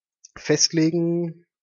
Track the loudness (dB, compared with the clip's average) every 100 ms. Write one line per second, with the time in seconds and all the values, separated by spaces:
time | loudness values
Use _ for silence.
0 | _ _ -20 -8 -2 0 2 2 0 2
1 | 0 -2 -4 -8 _ _